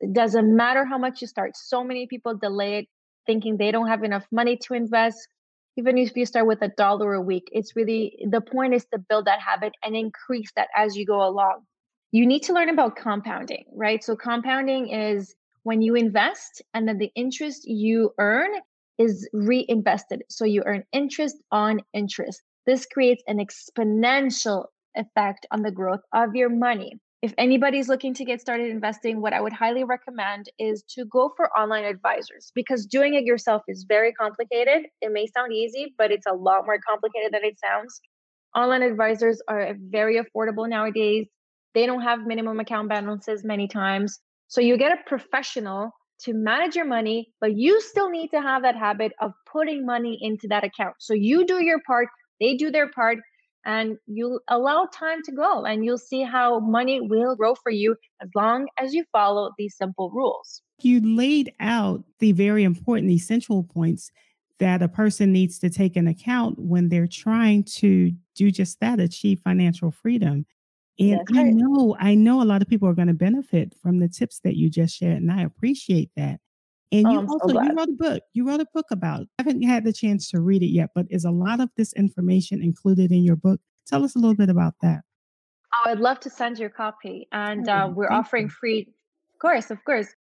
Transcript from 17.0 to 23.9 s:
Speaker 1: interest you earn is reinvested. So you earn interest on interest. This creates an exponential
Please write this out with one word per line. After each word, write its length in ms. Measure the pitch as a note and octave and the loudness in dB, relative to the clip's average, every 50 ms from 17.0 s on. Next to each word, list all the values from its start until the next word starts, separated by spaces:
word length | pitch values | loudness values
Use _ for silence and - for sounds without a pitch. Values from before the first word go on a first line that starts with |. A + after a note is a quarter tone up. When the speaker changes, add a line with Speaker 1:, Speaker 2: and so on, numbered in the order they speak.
| G#3+ G3+ - | -4 -6 -4
Speaker 1:
interest 520 | A#3 B3 C4 B3+ - D4+ D4+ C#4 - - | -6 -6 -6 -6 -6 -8 -10 -10 -12 -10
you 440 | - A3+ G#3 G#3+ A3 A3+ A3+ A3 G#3 - - | -8 -4 -2 0 0 2 2 2 0 0 0
earn 320 | G#3 G3+ A3 C4+ E4+ G4+ G#4 F#4 - _ _ _ _ _ _ - | 0 2 2 0 0 -2 -4 -8 -10 _ _ _ _ _ _ 0
is 280 | A3+ A3+ G3 F3+ G3 - | 2 2 0 -4 -8 -8
reinvested. 920 | - G#3+ G3+ A3 B3+ B3+ - - A#3 A3 G3+ G3+ - F#3+ - _ - - - - | -4 -2 0 2 2 0 0 0 -2 0 2 0 -2 -2 -4 _ -12 -12 -12 -16
So 160 | - - A3+ | -8 -2 0
you 180 | G#3+ G3+ G3+ - | 0 2 0 0
earn 180 | G3+ G3+ F#3+ - - | 0 -4 -4 -6 -6
interest 440 | - C#4 C#4+ C4+ - - D4+ C#4+ D4+ - _ _ | -4 -4 -4 -4 -4 -4 -4 -6 -6 -10 _ _
on 300 | G#3+ G#3+ G#3 G#3+ A3 G3+ - _ - | 0 0 2 0 0 -2 -4 _ -6
interest. 480 | G#3 G#3 G3 - - - - F#3+ - _ _ _ _ _ | -6 -6 -6 -6 -8 -10 -10 -10 -14 _ _ _ _ _
This 180 | B3 C4 B3+ - | 0 0 0 -2
creates 380 | - - C#4 B3+ B3 B3 A#3+ _ | -6 -2 2 2 2 2 0 _
an 120 | - G#3+ G#3 | -4 -4 -4
exponential 1300 | G3 G3+ - - - - - A#3 A3 G#3+ | -4 -6 -10 -18 -20 -10 -6 -2 0 0